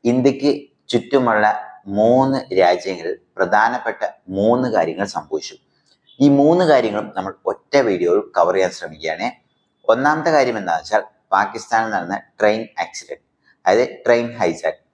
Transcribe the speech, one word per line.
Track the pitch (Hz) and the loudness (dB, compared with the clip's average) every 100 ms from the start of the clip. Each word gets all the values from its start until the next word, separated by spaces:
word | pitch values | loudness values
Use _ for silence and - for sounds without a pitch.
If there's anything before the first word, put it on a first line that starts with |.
| 120 | 0
ഇന്ത്യക്ക് | 123 131 131 143 - - _ _ | 2 2 2 -2 -2 -6 _ _
ചുറ്റുമുള്ള | 120 - 139 123 107 107 - - - 98 101 | -4 0 0 2 2 2 0 -8 -18 -8 0
മൂന്ന് | 110 127 131 135 - 92 | 4 4 2 -2 -2 2
രാജ്യങ്ങളിൽ | 90 90 95 90 82 - _ - | 2 2 -4 -8 -8 -10 _ -6
പ്രധാനപ്പെട്ട | 92 104 113 120 113 107 107 - - 95 | 0 2 0 -2 -8 -8 -8 -10 -10 -2
മൂന്ന് | 107 120 131 | 2 2 0
കാര്യങ്ങൾ | 107 80 82 98 | -2 -2 -4 -6
സംഭവിച്ചു. | - - 78 - - _ _ _ _ _ _ | -8 -8 -8 -8 -20 _ _ _ _ _ _
ഈ | 143 139 | 4 6
മൂന്ന് | 147 175 175 | 4 4 4
കാര്യങ്ങളും | 139 113 104 104 98 | 2 2 -4 -6 -8
നമ്മൾ | 95 - 95 | -10 -6 -6
ഒറ്റ | 98 _ 143 120 | -6 _ 0 2
വീഡിയോയിൽ | 92 87 95 - - | 0 2 0 0 0
കവർ | 85 92 | 2 2
ചെയ്യാൻ | 92 - | -2 -4
ശ്രമിക്കുകയാണ്. | 82 78 80 80 95 - _ _ _ _ - | -14 -10 -10 -6 -8 -10 _ _ _ _ -2
ഒന്നാമത്തെ | 117 143 156 156 156 | 0 2 0 2 2
കാര്യം | 127 110 | 2 -2
എന്താണെന്ന് | 92 80 | -4 -6
വെച്ചാൽ | - 107 - _ _ | -2 -4 -4 _ _
പാകിസ്ഥാനിൽ | 95 101 110 - 113 113 | -2 -2 -6 -2 -2 0
നടന്ന | 104 85 101 - _ | -4 -6 -10 -10 _
ട്രെയിൻ | 107 110 113 - | 0 0 -6 -10
ആക്സിഡന്റ്, | 85 - - - _ _ _ _ | -10 -10 -16 -18 _ _ _ _
അതായത് | - 104 127 - | 0 2 0 -4
ട്രെയിൻ | - 120 117 117 | 0 0 0 -4
ഹൈജാക്ക്. | 90 80 82 - _ | -4 -2 -6 -8 _